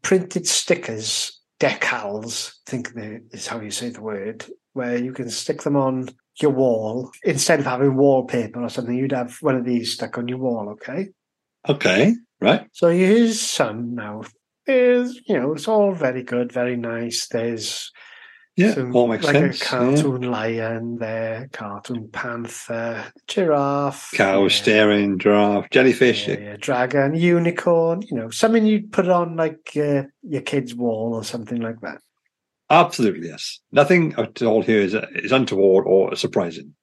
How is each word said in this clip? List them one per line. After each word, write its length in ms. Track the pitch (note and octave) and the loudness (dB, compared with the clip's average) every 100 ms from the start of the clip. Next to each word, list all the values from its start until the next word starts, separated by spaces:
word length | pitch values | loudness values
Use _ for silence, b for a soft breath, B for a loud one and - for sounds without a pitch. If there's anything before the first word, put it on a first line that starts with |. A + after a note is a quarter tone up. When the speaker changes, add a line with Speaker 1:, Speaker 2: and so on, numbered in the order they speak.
Speaker 1:
printed 440 | - F#3+ F3+ F3+ - | 2 0 0 -6 -2
stickers, 920 | - - E3+ - A2 A2 - - _ _ _ | -2 0 -2 -2 -8 -6 -6 -6 _ _ _
decals, 920 | C#3+ - - B2 G#2 G#2+ A2+ A2+ - _ - | -2 0 -4 -4 -6 -8 -8 -10 -10 _ -10
I 20 | |
think 220 | B2+ G#2+ | -10 -8
they, 240 | A#2 G#2 A2+ - | -12 -12 -14 -16
is 160 | G#2+ - | -14 -10
how 120 | A#2 | -10
you 120 | G#2 | -8
say 160 | - A#2+ | -8 -10
the 100 | A#2+ | -10
word, 440 | A2 G2+ G2+ A2+ - - _ | -10 -8 -8 -12 -18 -20 _
where 220 | C3+ B2 A#2+ | -6 -4 -2
you 160 | B2+ | -4
can 160 | B2+ A#2 | -6 -8
stick 340 | - - D3+ | -8 -6 -4
them 120 | D3+ | 0
on 340 | C#3+ C3+ C3 B2+ _ _ - | 2 2 -2 -6 _ _ 0
your 120 | D3+ | 0
wall. 580 | C3 C3 A2+ G#2+ A#2+ B2+ - | 4 2 2 -2 -6 -8 -4
Instead 340 | G3+ C#3+ - D#3 | -2 0 2 2
of 80 | C#3 | 2
having 300 | B2+ C#3 C3 | 0 2 4
wallpaper 640 | C#3 C3 B2 B2 A2 B2 | 4 4 2 -4 -4 -6
or 60 | A#2+ | -6
something, 260 | - A#2 B2 | -6 -4 -4
you'd 140 | C3+ | -2
have 260 | C3+ B2 - | -4 -6 -4
one 160 | D3+ B2+ | -2 0
of 80 | |
these 280 | A#2+ A#2+ A2 | 0 -2 -2
stuck 220 | - A2 - | -6 -6 -6
on 100 | A#2+ | -6
your 100 | B2+ | -4
wall, 300 | B2+ A2+ G#2 | -4 -4 -6
okay? 400 | G#2+ - D3 G3+ _ _ _ _ _ - | -10 -10 -8 -8 _ _ _ _ _ -4
Speaker 2:
Okay, 460 | C#3+ - F#2+ E3 A#3 _ _ | 0 2 4 4 2 _ _
right. 240 | A2 D#3+ - | 2 2 -2
Speaker 1:
So 160 | - E3+ | 2 2
here's 520 | F3 F#3 A3+ A3+ G#3+ | 4 6 6 4 0
some 560 | - - B2 A2 A#2+ A#2+ | -4 -2 -2 -2 -8 -8
now. 260 | G#2 G#2+ G#2+ _ _ _ | -10 -12 -14 _ _ _
There's, 560 | - C4 B3 B3 B3 B3 - | 0 4 4 4 0 -8 -2
you 100 | E3+ | 0
know, 160 | C3 | 0
it's 140 | D3 - | -4 0
all 260 | G#3+ G3+ | 2 2
very 300 | F3 C3+ B2+ | 2 -2 -2
good, 300 | B2+ B2 B2 | -4 -4 -2
very 240 | B2+ B2 B2 | -2 -2 -2
nice. 500 | A#2 A#2 A#2 - - | -6 -6 -6 -6 -4
There's 640 | A#2 A#2 A2+ A2 - - B B B B B B - | -2 -2 -4 -6 -10 -12 B B B B B B 2
Speaker 2:
Yeah, 160 | G3+ | 2
Speaker 1:
Some, 220 | F3 B2 B2 | 2 2 2
Speaker 2:
all 100 | A#2+ | 4
makes 180 | A2+ | 2
Speaker 1:
like 120 | D3+ C#3+ | 2 4
Speaker 2:
sense, 240 | E3+ - | 2 -2
Speaker 1:
a 20 | |
Speaker 2:
yeah. 60 | - | -4
Speaker 1:
cartoon 520 | B2+ B2 D3 D3 B2+ | 0 2 4 2 -2
lion 760 | B2 A2 A2+ A2+ A2+ A#2 A#2 A#2 | -4 -2 -2 -2 -4 -4 -6 -6
there, 500 | A2 A2+ A2+ A2+ C3+ | -6 -4 -6 -8 -10
cartoon 560 | - G#2 G2+ - A#2+ G#2+ | -12 -12 -12 -10 -10 -8
panther, 920 | - B2 A#2 A#2 - - A#2 A#2 A2 - _ - | -10 -8 -8 -10 -14 -10 -6 -6 -8 -12 _ -6
giraffe, 840 | - F3 C#3+ C#3 C#3+ C#3+ - - | 0 2 2 2 0 -2 -6 -6
Speaker 2:
Cow 280 | - G2 G2 | 0 2 4
Speaker 1:
yeah. 60 | F#2+ | 2
Speaker 2:
staring, 680 | - - G#2+ G#2+ G#2 G2+ F#2+ | 2 4 6 6 4 2 2
giraffe, 500 | G#2 G#2 G#2 G2+ - | 4 4 4 0 2
jellyfish. 560 | C3 C3 - B2+ G#2+ - | 4 4 4 4 2 -4
Speaker 1:
Yeah, 120 | F2+ | -6
yeah, 160 | G#2 G#2 | -8 -10
dragon, 560 | - B2 B2 C#3 C#3 | -4 -2 0 0 0
unicorn, 880 | E3 F3 E3+ E3+ E3+ F3 E3+ E3 F3 | 2 2 4 2 0 0 2 2 -2
you 140 | G#3 B2 | -4 -8
know, 140 | A2+ | -6
something 360 | - A3+ A3+ G#3+ | 0 2 4 4
you'd 240 | G#3+ G#3+ | 2 0
put 180 | - F3+ | 0 2
on, 280 | F3 E3+ E3 | 2 0 -2
like, 340 | D#3+ D#3 - D3 | -4 -4 -8 -2
uh, 260 | D3 C#3 C3+ _ G3+ | 0 0 -2 _ -8
your 140 | C#3 | -8
kid's 320 | - C#3+ B2 | -4 -4 -4
wall 400 | A#2+ A#2+ A2 A#2 | -4 -2 -2 -4
or 80 | A2+ | -4
something 380 | G#2+ A#2+ G#2+ A#2+ | -6 -10 -8 -6
like 200 | A2+ A2+ | -6 -8
that. 160 | F#2 - _ _ _ _ _ _ _ | -12 -14 _ _ _ _ _ _ _
Speaker 2:
Absolutely, 600 | D#3 E3+ - A2 E2 E2+ | 4 4 2 0 0 -10
yes. 320 | D2+ - - _ | -12 -14 -14 _
Nothing 420 | C#3 D3 F3+ D#3+ - | 2 6 4 2 -2
at 240 | A2+ - | -6 -2
all 200 | A#2 A2 | 2 2
here 180 | G#2+ G#2+ | 4 2
is, 160 | F#2+ G#2+ - | 2 -2 -4
is 160 | - - | -8 0
untoward 540 | C3 B2 G2 G2 F#2+ - | 2 2 4 6 6 6
or 300 | F#2+ F#2+ - | 4 4 -2
surprising. 580 | - G#2+ E2+ D#2+ - _ | -2 -2 -4 -8 -16 _